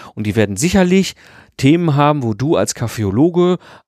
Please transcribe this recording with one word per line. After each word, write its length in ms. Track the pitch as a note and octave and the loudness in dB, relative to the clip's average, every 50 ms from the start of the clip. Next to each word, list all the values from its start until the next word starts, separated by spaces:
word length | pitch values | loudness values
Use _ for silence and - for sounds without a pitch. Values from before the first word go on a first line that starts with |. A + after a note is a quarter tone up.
| - - - | -20 -18 -12
und 120 | - G#2+ | -8 -6
die 100 | G#2+ F#2+ | -4 0
werden 200 | A2+ G#2+ G2 G2+ | 0 0 -2 -2
sicherlich 600 | F#2 C3 F#3 F#3 G3+ F#3 F3+ F3+ F#3+ F#3 - - _ - - - - - _ _ - | -2 -2 0 2 2 2 2 2 2 0 0 -4 _ -20 -20 -20 -20 -20 _ _ -2
Themen 360 | - C3+ D#3 F3 F3 E3 C#3+ | 2 2 2 2 2 0 0
haben, 280 | C#3 C#3+ D3 D3+ D3+ B2 | 2 2 2 0 0 -2
wo 100 | A2+ G#2+ | -4 -4
du 240 | G2+ B2+ D3 E3 | -2 -2 -2 0
als 180 | - G2+ - - | 0 0 -2 -4
Kaffeeologe 840 | - A#2+ A2 - - G#2+ G2 F#2+ A2+ D3 F3 E3+ F3 F3+ F3+ F3+ E3+ _ - - - _ | -6 -8 -8 -6 -4 -4 -2 0 2 0 0 2 2 0 0 0 -2 _ -12 -20 -20 _